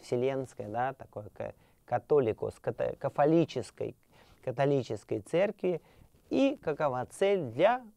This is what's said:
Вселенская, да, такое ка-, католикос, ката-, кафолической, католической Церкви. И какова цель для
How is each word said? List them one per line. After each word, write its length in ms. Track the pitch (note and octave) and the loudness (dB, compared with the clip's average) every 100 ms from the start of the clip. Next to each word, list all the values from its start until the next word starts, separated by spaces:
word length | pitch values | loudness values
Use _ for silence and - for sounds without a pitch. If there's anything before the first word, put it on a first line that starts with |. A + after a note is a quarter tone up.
Вселенская, 680 | - B2 C3 C3+ B2+ - G#2+ | -4 -2 0 -2 -6 -10 -8
да, 240 | A2 C3 | -4 -4
такое 380 | C3 - G2+ G#2 | -6 -14 -14 -14
ка-, 200 | - - - _ _ - | -12 -12 -14 _ _ -6
католикос, 680 | A#2+ - D3+ A2+ - A2 - | -4 4 4 4 0 -4 -6
ката-, 360 | - A#2 B2 - | -8 -4 -4 -4
кафолической, 960 | C3+ - D3 E3 D#3 B2+ - - A2+ - _ - - - | -4 2 4 4 2 -2 -10 -8 -10 -10 _ -20 -20 -12
католической 760 | - B2 C#3 C#3+ A#2+ G#2+ - A2 | -6 0 2 0 -2 -8 -6 -8
Церкви. 600 | - E3 G#3 - F#3 E3 - - - _ - | -2 0 0 -2 -4 -4 -8 -20 -20 _ -4
И 300 | C4+ C4+ C#4+ | 2 2 0
какова 440 | - C#3+ D3 B2+ A#2+ | -6 -2 -2 -2 -6
цель 360 | - G3+ G3 | 0 2 2
для 400 | C3 A#2 G3+ B3 A3+ | -2 2 2 2 -4